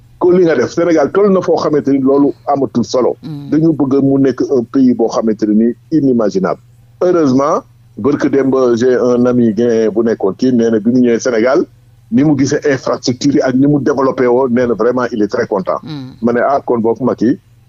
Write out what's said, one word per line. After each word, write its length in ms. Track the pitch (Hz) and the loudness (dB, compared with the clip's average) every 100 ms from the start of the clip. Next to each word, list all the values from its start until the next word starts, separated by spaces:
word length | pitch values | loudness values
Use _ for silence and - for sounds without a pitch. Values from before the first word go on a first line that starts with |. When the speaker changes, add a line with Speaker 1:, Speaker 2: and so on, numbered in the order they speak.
| - - | -20 -2
Speaker 1:
Ko 120 | 180 | 0
li 120 | 185 165 | 2 2
nga 100 | 131 | 0
def. 160 | 113 | -2
Sénégal 400 | - 175 160 143 | -2 0 2 0
toll 200 | 196 202 | 0 2
na 100 | 185 | 2
foo 140 | 175 156 | 0 0
xamante 320 | 156 147 135 | 0 -2 0
ni 80 | 135 | 0
loolu 340 | 131 139 143 - - | 2 2 2 -2 -4
amatul 360 | 139 131 120 | -2 -2 -4
solo. 320 | 110 127 107 - | -2 0 -2 -4
Speaker 2:
Hmm. 260 | 147 147 143 | -10 -12 -4
Speaker 1:
Dañu 200 | 147 165 | 0 0
bëgg 300 | 139 135 139 | 0 0 0
mu 140 | 135 139 | 2 2
nekk 220 | 135 - - | 0 0 -2
un 140 | 135 | -2
pays 300 | 117 139 127 | -2 0 2
boo 140 | 113 110 | 2 -2
xamante 360 | 117 110 107 104 | -2 -4 -2 0
ne 60 | |
ni 200 | 107 117 117 - | 2 0 -2 -4
inimaginable. 680 | 156 139 117 104 92 90 76 _ _ - - | 0 0 0 0 -2 -2 -4 _ _ -20 -4
Heureusement, 600 | 180 175 143 131 147 208 - _ _ - | 0 2 2 2 0 -2 -6 _ _ -6
barke 300 | 117 147 143 | -4 -2 0
démb, 280 | 135 135 131 127 117 | 0 0 2 2 2
j'ai 200 | 127 120 | 2 2
un 300 | 123 123 123 | 2 2 2
ami 280 | 123 117 | 2 0
guinéen 360 | 101 120 113 110 | 2 0 2 0
bu 120 | 101 | 0
nekkoon 300 | 113 104 98 90 | -2 0 -2 -2
kii, 140 | 131 | 0
nee 160 | 120 113 | 2 2
na 80 | 110 | 0
bi 100 | 110 | 0
mu 80 | 127 | 2
ñëwee 180 | 120 113 | 2 0
Sénégal, 460 | 131 113 120 151 - - _ _ - | 0 0 2 0 -2 -10 _ _ -4
ni 120 | 117 | 0
mu 140 | 156 135 | 2 2
gisee 220 | 131 117 147 | 0 0 -2
infrastructure 640 | 131 - 123 - 123 143 139 | -2 -4 -4 -4 -2 0 0
yi 60 | |
ak 140 | 131 127 | 0 2
ni 120 | 143 | 2
mu 120 | 147 | 2
développé 460 | 131 131 131 127 123 | 0 0 -2 0 0
woo, 200 | 123 135 | 2 0
nee 180 | 120 120 | 0 0
na 60 | |
vraiment 320 | 104 117 123 120 | 0 0 0 -4
il 100 | 107 | -2
est 60 | 104 | -2
très 200 | 120 113 | -2 -2
content. 320 | 98 - 76 | -4 -4 -6
Speaker 2:
Hmm. 280 | 151 147 131 135 | -6 -12 -14 -6
Speaker 1:
Ma 120 | 117 | -2
ne, 60 | 120 | 0
ah, 200 | 110 139 - | 0 -2 -2
kon 140 | 120 | -2
boog 220 | 110 110 | -2 -2
Macky, 360 | 120 98 110 175 _ _ | -2 0 -2 -2 _ _